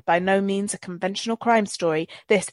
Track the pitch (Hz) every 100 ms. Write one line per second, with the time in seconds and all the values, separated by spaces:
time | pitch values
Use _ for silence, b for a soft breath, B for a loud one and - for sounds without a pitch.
0 | - 175 185 196 196 196 202 - - 175
1 | 185 202 226 226 240 226 202 - 170 156
2 | 165 B - 202 -